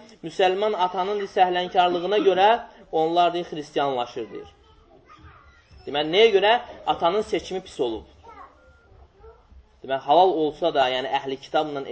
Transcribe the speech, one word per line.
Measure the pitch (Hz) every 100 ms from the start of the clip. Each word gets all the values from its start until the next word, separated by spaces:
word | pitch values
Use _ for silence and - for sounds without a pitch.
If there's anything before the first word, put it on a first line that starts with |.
| - -
müsəlman | 165 - 185 185 214 208
atanın | 180 190 185 208
səhlənkarlığına | 196 - 180 180 180 190 180 175 180 208
görə | 196 180 202 233 - - -
onlar, | 165 160 170 175
deyir, | 170 170
xristianlaşır, | 160 143 - 143 127 120 - 110
deyir. | - - _ _ _ _ _ _ - - - _ _ _ - -
Deməli, | 139 156
nəyə | 180 226
görə? | 196 202 240 - - -
Atanın | 151 170 202 214
seçimi | 180 - 185
pis | 180 -
olub. | 123 110 - - - - - _ _ _ _ - - 392 440 - _ - _ _
Deməli, | 123 135
halal | 143 156 185 165 151
olsa | 143 170
da, | 143 131
yəni | 127 131
əhli | 135 135 135
kitabla | - 160 156 143 117